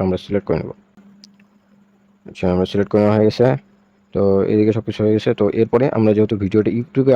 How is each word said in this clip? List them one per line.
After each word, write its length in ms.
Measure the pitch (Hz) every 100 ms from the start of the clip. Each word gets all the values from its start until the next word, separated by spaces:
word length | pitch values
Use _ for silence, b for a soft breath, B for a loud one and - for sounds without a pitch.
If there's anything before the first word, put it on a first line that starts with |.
| 95
আমরা 120 | 92
সিলেক্ট 220 | - 98 -
করে 100 | 80
নেব। 80 | - - _ _ - _ - _ _ _ _ _ _ _ _ _ -
আচ্ছা, 160 | - 92
আমরা 120 | 90 92
সিলেক্ট 180 | 101 98
করা 160 | 107 104 107
হয়ে 100 | 107
গেছে, 180 | - 127 135 _ _ _ _ _
তো 100 | - 98 98 95
এদিকে 200 | 107 107 110
সব 60 | 107
কিছু 120 | -
হয়ে 100 | 107 110
গেছে। 140 | - 117
তো 60 | 104 -
এরপরে 240 | 113 117 113 113
আমরা 140 | 110 107
যেহেতু 180 | 107 104
ভিডিওটা 280 | 95 107 104 117
YouTube-এ 360 | 120 135 135